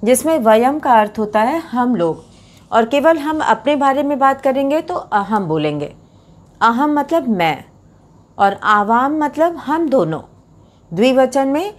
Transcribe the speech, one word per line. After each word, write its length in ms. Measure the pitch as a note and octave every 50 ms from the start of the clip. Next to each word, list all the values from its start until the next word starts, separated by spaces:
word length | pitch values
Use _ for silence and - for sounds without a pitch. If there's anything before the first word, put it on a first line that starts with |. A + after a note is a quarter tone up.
| -
जिसमें 360 | G#3+ B3+ B3 B3+ D#4 D#4+ D#4
वयम 400 | A3 A3 G#3+ A3 A#3+ C4 C#4+ D#4
का 140 | - D4 A#3+
अर्थ 260 | A3 G#3 G#3 G#3+ A3
होता 220 | G#3+ G#3 - G#3+
है 180 | A3 B3 D#4 E4+
हम 360 | D#4+ - A#3 B3 B3 B3+ A#3+
लोग, 280 | F#3 E3+ E3 D3+ C3 - - - - - - - - _ -
और 140 | - A3+ A#3
केवल 320 | A3+ C#4+ C#4+ C4+ D#4+ E4
हम 220 | D#4 C#4 D#4 D#4 D#4
अपने 360 | - - A3 - - C#4+ D4
बारे 280 | C#4 C#4+ C4+ C4+ C#4 C#4+
में 160 | C#4+ D4 B3+
बात 220 | C#4 C4+ C4+ C4+
करेंगे 400 | - C4+ C4 C4+ C#4 C#4 D4 D#4+
तो 140 | D#4+ - F4+
अहम 500 | - - - - G#3 G3 F3+ A3 G#3 F#3+
बोलेंगे। 500 | D#3+ D#3+ D#3+ D3+ D3+ D3 D3 C#3+ - - - - _ _ - _ _ - - - _ _ -
अहम 320 | G3+ A#3 A#3+ A#3 C#4+ D4+ D4
मतलब 340 | D4 C#4 C#4+ E4 E4 C4+
मैं, 360 | B3 G#3+ F#3 E3+ D#3+ D3 - - _ _ _ _ _ _ _ _ _ _ _ _ _ -
और 220 | - G3+ G3 G3 - -
आवाम 600 | - G#3+ G#3 G#3 G3+ A3+ A#3+ C4 C#4 D4+ D#4 D4+
मतलब 320 | C#4+ C#4+ D4 D#4+ F4 E4+
हम 340 | C#4+ - B3+ D4+ E4 E4+ C#4+
दोनों। 320 | C4 C4 F3 D#3+ D#3+ C3+ - - _ _ _ _ _ _ _ _ _ _ _ - E3
द्विवचन 540 | E3+ A3+ C4 C4 C4 C4 B3+ - C#4 C4+
में 260 | C4+ C#4 D4+ F#4 G#4 G#4